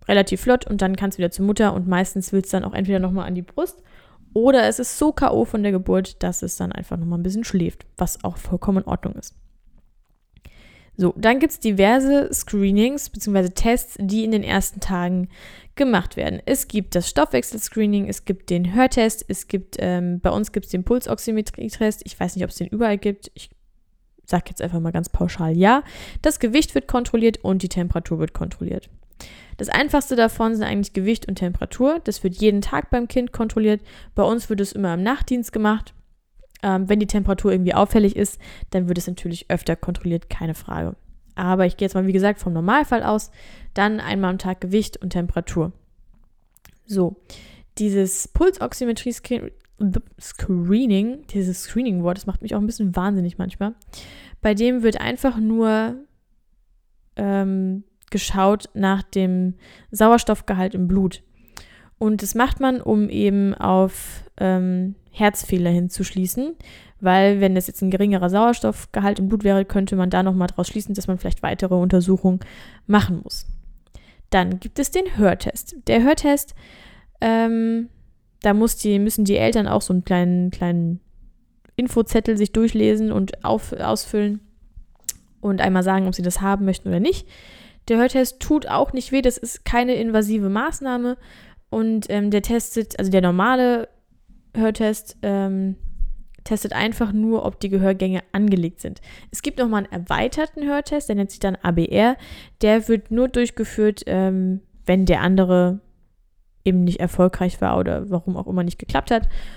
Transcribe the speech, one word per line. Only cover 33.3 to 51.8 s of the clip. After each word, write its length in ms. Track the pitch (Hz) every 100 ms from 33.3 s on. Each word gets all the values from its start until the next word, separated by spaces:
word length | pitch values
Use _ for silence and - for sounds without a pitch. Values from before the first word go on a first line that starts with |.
kontrolliert. 480 | - 220 - 214 208 - - -
Bei 100 | -
uns 260 | - 233 -
wird 100 | 208
es 120 | 196
immer 200 | 208 190
im 80 | 170
Nachtdienst 500 | 196 277 - 247 233
gemacht. 420 | 220 214 220 - - _ _ _ _ - -
Ähm, 260 | 202 185 190
wenn 100 | 208
die 80 | 208
Temperatur 460 | 208 196 190 208
irgendwie 220 | 190 180
auffällig 420 | - 202 220 196 -
ist, 240 | 202 - - - -
dann 180 | 190 180
wird 80 | 175
es 80 | 170
natürlich 420 | 180 175 170 -
öfter 260 | 175 - 165
kontrolliert, 540 | - 175 175 170 -
keine 240 | - 165
Frage. 420 | 160 - - - - - - - -
Aber 300 | 180 185 185
ich 100 | -
gehe 100 | 190
jetzt 80 |
mal, 120 | 190 190
wie 60 |
gesagt, 280 | 185 202 208
vom 140 | 190
Normalfall 480 | 165 175 254 - 247
aus. 280 | - 214 - - - - -
Dann 260 | - 202 214
einmal 300 | - 196 185
am 80 | 185
Tag 220 | 185 185
Gewicht 420 | 185 202 202 -
und 80 | 180
Temperatur. 640 | 180 175 - 175 180 160 - _ _ - - _ _ _ _ - _ _
So, 300 | 196 175 196 _ - - - - -
dieses 500 | 208 196 190 - -
Pulsoximetrie-Screening, 3000 | - 359 359 247 - 240 226 254 233 - - - - _ _ 202 190 - - - - - 180 175 208 262 196 214 269 -
dieses 360 | 202 185 180
Screening-Wort, 520 | - 226